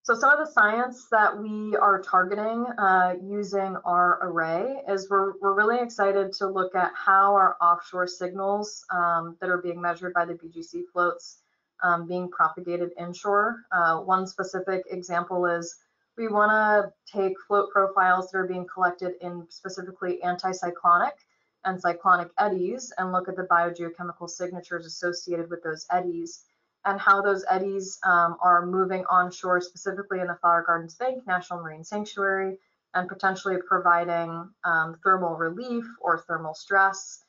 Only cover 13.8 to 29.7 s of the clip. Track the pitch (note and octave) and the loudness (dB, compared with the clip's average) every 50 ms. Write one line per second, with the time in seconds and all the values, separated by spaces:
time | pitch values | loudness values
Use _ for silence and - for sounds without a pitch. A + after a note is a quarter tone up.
13.8 | E3+ E3 E3 E3 - F#3+ F#3 F#3 F#3+ F#3+ - - F#3 F#3 - F#3 F3+ G3 F#3+ F#3 | 2 2 2 0 0 0 0 0 0 -4 -6 -8 -8 -6 -6 -6 -4 -4 -4 -4
14.8 | - - F#3 F3+ F3+ - F3 F3 F3 - F#3 F3+ F3+ F3 E3+ E3+ E3+ E3+ - _ | -4 -8 -12 -12 -8 -4 -4 -4 -2 -2 -2 0 0 0 0 -2 -4 -8 -14 _
15.8 | _ _ _ _ _ _ _ - A3+ A3 G#3 G#3 G#3 G#3+ G#3+ G#3+ G#3+ G#3+ G#3 G#3 | _ _ _ _ _ _ _ -8 -6 0 2 2 4 4 4 4 4 4 4 4
16.8 | G3+ G3+ _ _ _ - - G#3 F#3+ F#3+ F#3+ - - _ G3+ G3+ G3 - - G3+ | 2 0 _ _ _ -8 -4 -2 -2 -2 -2 -6 -4 _ 2 2 2 2 2 2
17.8 | G3 G3 G3 G3 F#3 F#3 F3+ F#3 F#3 - - F#3+ F#3 F3+ F#3 F3+ F3+ F3+ - F#3 | 2 2 2 4 4 4 4 2 0 -2 -4 -4 -2 -2 -4 -6 -8 -10 -2 0
18.8 | F3+ F3 F3+ - F#3 F3+ F3+ - F3+ F3 F3 F3 E3+ _ - - _ F#3+ F#3 F#3+ | 0 0 0 -2 -6 -8 -6 -8 -10 -10 -10 -10 -14 _ -20 -16 _ -12 -10 -10
19.8 | F3+ F#3 - _ F3+ F3+ F3+ - - F3+ F3+ - - F#3+ F#3 - - F3 F3 - | -12 -12 -10 _ -6 -4 -4 -2 -2 -4 -4 -2 -4 -6 -6 -4 -6 -8 -8 2
20.8 | - F3 F3 F3 A3 C#4+ D4 _ _ _ _ _ _ _ _ _ _ F#3+ F#3+ F#3 | 4 6 6 6 4 0 -2 _ _ _ _ _ _ _ _ _ _ -6 -6 -2
21.8 | - F3 E3+ E3+ - F#3+ F3+ F3 E3+ E3+ _ - G#3 G#3 F#3 F#3 F3+ G3 A#3+ C4 | -2 -2 -2 2 4 4 4 4 2 -6 _ 0 0 2 2 0 -2 -4 -4 -8
22.8 | - - - - F#3 F#3 F#3 F#3 F#3 F#3 F3+ F#3 F3+ - F3 E3+ E3+ F3 E3+ E3+ | -10 -12 -8 -6 -4 -2 -2 -2 -2 -2 -6 -8 0 2 2 2 2 0 -4 -6
23.8 | E3+ E3+ E3+ - F3+ F3 E3+ _ F3 E3+ - - F3+ F#3 F3+ F3 D#3 - F3 F3 | -10 -10 -10 -10 -12 -12 -10 _ -14 -14 -10 -8 -8 -8 -8 -12 -12 -10 -10 -10
24.8 | E3+ E3 E3 - F3+ F3 E3+ E3+ - F3+ F3 E3 E3+ E3+ E3+ E3+ - D#3+ D#3 D#3+ | -10 -12 -12 -6 -4 -4 -4 -6 -6 -6 -6 -6 -6 -8 -10 -10 -8 -10 -10 -10
25.8 | - - F3+ F3+ F3+ F3 E3+ E3+ E3 E3+ - - _ _ _ _ _ _ _ _ | -6 -2 -2 -2 -2 -2 -6 -6 -8 -10 -14 -18 _ _ _ _ _ _ _ _
26.8 | - G3+ G3 G3 - G#3 G3 G3+ G3 G3+ G3 F#3 F#3 - F#3 F#3+ G3 G3 G3 G3 | -4 -4 -4 2 4 6 6 6 6 2 0 0 0 0 0 0 0 -2 -4 -6
27.8 | F#3+ F#3 - - - F#3+ F3+ F3 E3+ E3+ F3 - F3+ F3+ F3 F3 F3 F3+ F3+ F#3 | -8 -8 -12 -4 0 4 4 4 4 2 0 2 4 4 4 4 4 0 0 0
28.8 | F#3+ F#3 F#3+ F#3 F#3 - F#3 F3+ F3+ F3+ F3+ - - F3+ F3+ F3+ F3+ - | 0 0 0 -4 -2 2 2 2 2 2 -4 -6 -2 0 0 0 0 -4